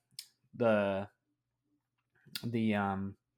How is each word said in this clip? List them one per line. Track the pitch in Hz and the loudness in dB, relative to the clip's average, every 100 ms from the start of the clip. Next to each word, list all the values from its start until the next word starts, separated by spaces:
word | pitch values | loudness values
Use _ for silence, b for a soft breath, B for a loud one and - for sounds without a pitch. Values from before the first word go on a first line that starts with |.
| _ - - _ _ - | _ -18 -18 _ _ 0
the, | 117 107 101 95 104 _ _ _ _ _ _ _ _ _ _ _ - - | 2 4 2 -2 -6 _ _ _ _ _ _ _ _ _ _ _ -14 -10
the, | 120 113 110 104 | -4 -2 0 2
um, | 98 95 98 98 _ | 0 -2 -6 -10 _